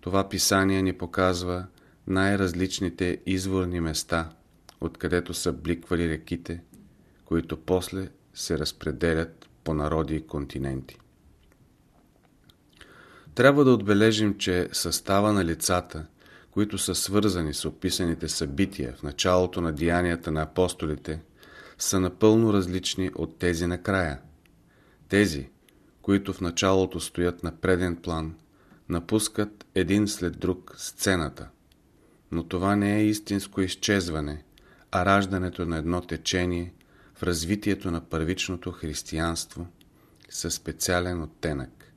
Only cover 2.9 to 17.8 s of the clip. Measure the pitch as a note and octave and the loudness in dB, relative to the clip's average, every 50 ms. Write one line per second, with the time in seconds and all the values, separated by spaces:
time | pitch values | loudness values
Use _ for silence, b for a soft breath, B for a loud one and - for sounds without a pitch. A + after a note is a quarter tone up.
2.9 | E2 - F#2+ F2+ - - - - F#2+ F#2 F#2 G2 F#2+ F#2+ F#2 F2 F2 F2 E2+ E2 | -2 0 -2 -2 -2 -2 -2 -2 -2 -2 0 0 0 0 0 0 -2 -2 -2 -2
3.9 | D#2+ - - - - E2 E2 D#2+ - _ _ _ _ _ _ - - _ - E2 | -2 -4 -4 -2 -2 -2 -2 -4 -10 _ _ _ _ _ _ -20 -14 _ -8 -8
4.9 | - - - F2+ F#2 F2 E2+ - E2+ - - F2+ D2+ C2+ D#2 D#2+ F2 E2+ - - | -8 -4 -4 0 0 0 0 -2 -8 -4 -2 -2 -4 -2 -2 -4 -4 -4 -2 -4
5.9 | F#2 E2+ E2+ E2 D#2 D2+ - - F2 E2+ - - E2+ E2+ - _ - - b b | -2 0 0 0 -2 -4 -4 -6 -8 -8 -6 -10 -10 -10 -12 _ -20 -20 b b
6.9 | b b b b b b b - E2 E2 E2 - D#2+ - - - F#2 F#2 F2 - | b b b b b b b -2 -2 -2 0 -2 -8 -8 -2 0 0 0 0 -4
7.9 | - F#2+ F#2+ F#2 - _ _ _ _ - - - E2+ D2 D#2 - - - - D#2+ | -8 -8 -8 -10 -12 _ _ _ _ -12 -6 -4 -2 -2 -2 -4 -6 -6 -6 -6
8.9 | C2+ C2 - E2+ D#2+ D#2+ E2 E2 - - - _ _ _ _ D#2 D#2 D2+ D2 D2+ | -4 0 0 0 2 0 -2 -4 -8 -20 -20 _ _ _ _ -4 -2 0 0 0
9.9 | D2+ D#2+ D#2+ C#2+ D#2 D2+ - - - D2+ C#2+ C2+ - C#2 C2+ C#2 C2+ C2 C2 - | 0 0 0 0 -2 -4 -6 -6 -6 -6 -6 -6 -6 -6 -4 -4 -4 -6 -8 -12
10.9 | - - - _ _ _ _ - _ _ _ _ _ _ _ _ _ _ _ _ | -20 -20 -20 _ _ _ _ -20 _ _ _ _ _ _ _ _ _ _ _ _
11.9 | _ _ _ _ _ _ _ _ _ _ _ _ _ _ _ _ _ B B B | _ _ _ _ _ _ _ _ _ _ _ _ _ _ _ _ _ B B B
12.9 | B B B B B B B B - - A#2+ C3+ C#3 C#3+ C#3+ C3 B2+ A2 G2 G2+ | B B B B B B B B 0 6 6 8 8 8 8 8 6 6 6 4
13.9 | G#2 G2+ G#2+ A2 A2 G#2+ A2 G#2 G2 - - G2 F2+ F2+ F2 - - - - F2 | 4 6 6 6 6 4 2 0 0 0 0 0 2 0 0 0 -2 -4 -4 -2
14.9 | E2 - - - G2 G2 G#2 G#2+ G#2 G2+ F#2 E2 E2 D#2+ - - F#2 F2+ F2 - | -4 -4 0 2 2 4 4 4 4 2 2 0 0 -2 0 0 0 0 0 -4
15.9 | - F2 D#2 - _ B B B B B B B - G2 G#2+ G#2 G#2 G2 - - | -12 -12 -12 -12 _ B B B B B B B 0 0 0 0 0 -4 -2 -2
16.9 | F2+ - - - F#2+ G#2 G2 G#2+ F#2 F2+ E2 D2+ C#2+ - - D#2+ - - | -2 -2 -2 2 2 2 4 4 2 0 -2 -2 -4 -4 -6 -6 -6 -4